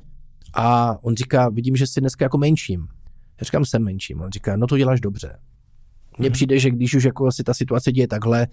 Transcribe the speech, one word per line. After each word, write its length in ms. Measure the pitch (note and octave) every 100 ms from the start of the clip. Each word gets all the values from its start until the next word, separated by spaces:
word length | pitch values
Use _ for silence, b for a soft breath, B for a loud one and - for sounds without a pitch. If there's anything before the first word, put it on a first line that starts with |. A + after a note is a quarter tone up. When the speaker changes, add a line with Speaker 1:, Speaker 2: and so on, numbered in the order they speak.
| - - - - -
Speaker 1:
a 440 | - A#2 A#2+ A#2 G#2
on 120 | A#2+ A#2
říká, 340 | B2 C3 B2
„Vidím, 260 | A2 B2+ C3
že 120 | C3
jsi 120 | C3
dneska 240 | C3 - C3+
jako 120 | C#3+
menším.“ 500 | D3 D#3 - F2 D#2 - - - - -
Já 40 | -
říkám, 200 | D3 C#3
„Jsem 180 | A2+
menším.“ 380 | G#2+ F#2+ - D2+
On 100 | F#2
říká, 240 | - - G2
„No 120 | B2
to 100 | C#3
děláš 240 | C3+ B2+
dobře.“ 340 | G2+ G2+ - - - - _ - - - - -
Mně 100 | C3
Speaker 2:
Mhm. 40 |
Speaker 1:
přijde, 260 | B2+ C3+ C3+
že 100 | C3
když 260 | B2 B2 C#3
už 80 |
jako 280 | B2+ B2+ C3
si 120 | B2+
ta 100 | B2
situace 380 | - B2 A#2+ -
děje 160 | C3 A#2+
takhle, 400 | G#2+ A2+ A#2 A#2+